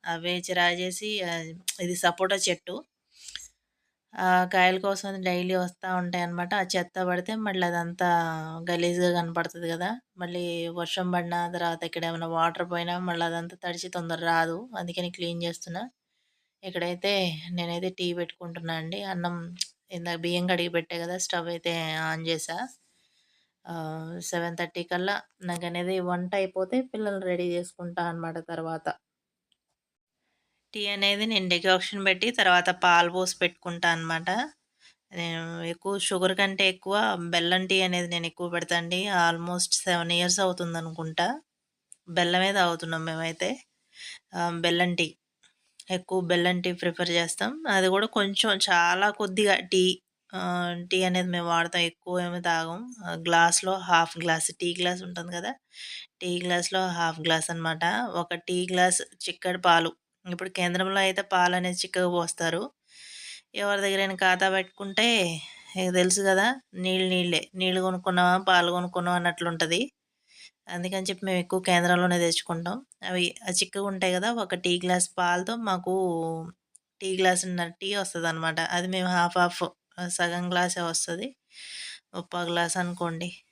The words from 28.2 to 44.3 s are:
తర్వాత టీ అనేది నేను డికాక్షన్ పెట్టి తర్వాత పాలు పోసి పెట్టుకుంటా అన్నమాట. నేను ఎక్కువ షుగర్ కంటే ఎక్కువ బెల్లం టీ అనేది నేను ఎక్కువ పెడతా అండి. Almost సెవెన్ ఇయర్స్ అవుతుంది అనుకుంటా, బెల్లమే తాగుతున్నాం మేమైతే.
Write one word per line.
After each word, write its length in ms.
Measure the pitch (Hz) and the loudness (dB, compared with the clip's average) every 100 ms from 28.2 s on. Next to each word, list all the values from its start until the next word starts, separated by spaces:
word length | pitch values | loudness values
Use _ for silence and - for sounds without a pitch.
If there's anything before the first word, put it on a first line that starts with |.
| 165 165 | -6 -8
తర్వాత 420 | 165 165 165 160 - - _ _ _ _ _ _ _ _ _ _ _ _ _ _ _ _ _ | -8 -8 -6 -4 -6 -8 _ _ _ _ _ _ _ _ _ _ _ _ _ _ _ _ _
టీ 80 | 214 202 | -6 -4
అనేది 380 | 202 202 202 220 | 2 2 2 0
నేను 220 | 214 185 | 0 2
డికాక్షన్ 540 | 175 190 185 180 202 | 2 4 4 2 -2
పెట్టి 240 | 190 185 220 | 0 2 0
తర్వాత 380 | 240 196 180 180 180 | 4 6 6 4 2
పాలు 300 | 180 175 175 | 6 6 6
పోసి 240 | 180 185 - | 2 -2 0
పెట్టుకుంటా 520 | 175 - 180 170 170 | -2 -2 -10 0 2
అన్నమాట. 380 | 165 165 165 175 202 302 _ _ _ - _ _ | 2 0 -2 -2 -2 -4 _ _ _ -20 _ _
నేను 320 | 180 170 165 165 170 | -8 -6 -6 -8 -8
ఎక్కువ 280 | 170 170 190 196 | -8 -6 -4 -2
షుగర్ 360 | - 190 185 190 | -2 2 2 4
కంటే 280 | 196 190 196 | 0 4 2
ఎక్కువ 280 | 185 190 202 220 190 170 | 2 -2 2 2 0 0
బెల్లం 340 | 170 170 185 185 | 0 2 2 2
టీ 120 | 190 | 2
అనేది 280 | 185 180 175 | 2 0 -2
నేను 180 | 170 165 | -4 -6
ఎక్కువ 220 | - 175 | -6 -4
పెడతా 280 | 170 170 175 | -4 0 -2
అండి. 240 | 170 180 202 185 | 0 -4 0 4
Almost 540 | 170 170 170 180 - - | 4 2 -4 -4 -2 0
సెవెన్ 340 | - 175 170 | 2 0 2
ఇయర్స్ 260 | 175 175 175 | 0 2 2
అవుతుంది 380 | 185 180 175 165 | 2 0 -4 -4
అనుకుంటా, 480 | 165 165 160 160 180 294 _ _ _ _ _ - - | -6 -8 -6 -2 -2 -2 _ _ _ _ _ -20 -4
బెల్లమే 420 | 175 175 180 190 | 0 2 4 2
తాగుతున్నాం 500 | 196 175 165 170 160 | 4 2 0 -4 -4
మేమైతే. 460 | 160 160 165 160 180 262 - _ _ - - - _ | -4 -4 -6 -4 -4 -4 -12 _ _ -18 -18 -18 _